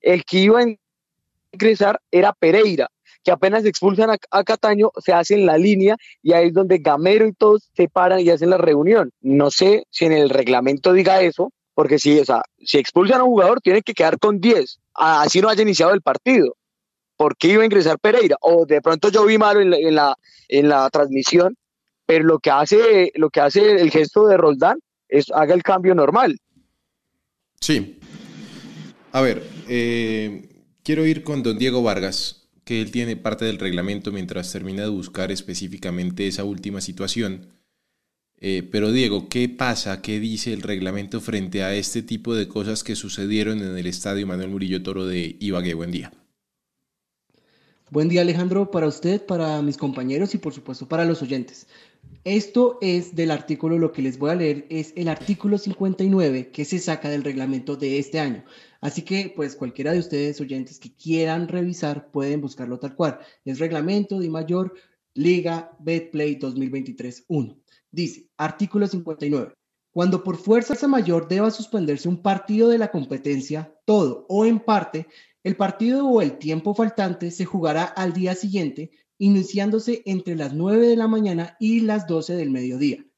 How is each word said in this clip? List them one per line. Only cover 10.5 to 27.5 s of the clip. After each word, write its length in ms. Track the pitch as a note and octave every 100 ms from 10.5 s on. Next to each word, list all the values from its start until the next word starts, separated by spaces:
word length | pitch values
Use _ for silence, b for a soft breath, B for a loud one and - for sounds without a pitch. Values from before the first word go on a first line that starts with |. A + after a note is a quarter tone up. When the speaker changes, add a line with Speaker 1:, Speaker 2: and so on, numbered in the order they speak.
| B2+ B2+ C#3 F#3
Speaker 1:
diga 300 | F#3 F#3 F#3+
eso, 300 | F3+ - G3+ _ _
porque 260 | - D#3 D3
si, 200 | D3 D3+
o 60 |
sea, 180 | C3+ A#2+ - _
si 180 | - C#3+
expulsan 440 | C3 E3+ F#3+ B3+
a 40 |
un 60 | B3+
jugador, 320 | A3+ F#3 B3
tiene 180 | - G3
que 140 | G#3
quedar 240 | G#3+ E3 -
con 220 | G#3+ G#3
diez, 380 | G3+ A3 C3 - _
a-, 300 | - D#3+ D#3
así 180 | D3 F#3
no 80 | G#3+
haya 140 | G#3+
iniciado 320 | G#3+ F#3+ E3
el 80 | G3+
partido. 520 | - C3 - B3+ D3 - _ _ _ _ _ _
¿Por 200 | D3+ -
qué 100 | E3
iba 140 | G#3
a 20 |
ingresar 340 | A3 G3+ D#3+ D#3+
Pereira? 380 | G#3+ A#3+ A3+ -
O 240 | - E3+ D#3+
de 160 | D3+
pronto 260 | D3+ E3 G#3
yo 160 | G3+
vi 140 | G#3 A3
mal 180 | G#3 G#3
en 80 | F#3+
la, 80 | E3+
en 160 | D#3+
la, 220 | D#3 C#3+ C3+ b b b
en 200 | C#3 D3
la 220 | C#3+ C3+
transmisión, 680 | D3 C#3+ C3+ B2+ E3+ F3+ B3 _ _ _ _
pero 200 | - D#3+
lo 140 | D#3+ D#3
que 120 | -
hace, 600 | C#3 D3 G#3 A3+ G#3 F3+
lo 160 | - D#3
que 100 | -
hace 400 | C#3+ E3 G#3+ G3+
el 100 | E3
gesto 360 | D#3 D3+ - G#3+
de 100 | F#3+
Roldán 420 | D#3+ C#3 E3 C4+ _ _ _
es 220 | C#3+ D3
haga 240 | - D3+
el 80 | F3+
cambio 320 | E3+ F#3+ F#3
normal. 440 | F3+ C#3+ G#3+ C4 B3+ _ _ _ _ _ _ _ _ _ _ _